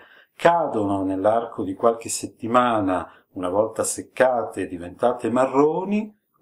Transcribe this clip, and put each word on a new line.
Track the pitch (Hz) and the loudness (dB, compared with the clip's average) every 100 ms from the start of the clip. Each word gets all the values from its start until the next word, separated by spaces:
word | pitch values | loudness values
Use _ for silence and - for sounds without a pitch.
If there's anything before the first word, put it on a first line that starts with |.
| - - _ | -16 -20 _
cadono | - 170 170 - 110 101 98 | 0 2 4 0 -2 0 0
nell'arco | 95 95 104 117 120 - | -2 0 2 2 0 -6
di | 95 | -8
qualche | 95 117 113 113 | 0 0 0 -4
settimana, | - 101 - 113 123 123 110 95 90 - - _ | -8 -10 -10 0 2 2 2 0 -2 -6 -14 _
una | 98 90 | -8 -2
volta | 101 110 - | 0 0 -2
seccate | - - - - 131 120 110 101 | -4 -6 -6 2 2 2 -4 -6
e | 90 | -8
diventate | 87 87 - 120 123 113 | -8 -12 -2 -2 0 -2
marroni, | 123 131 135 151 175 190 208 226 - _ _ | 0 2 4 2 2 -2 -2 -4 -12 _ _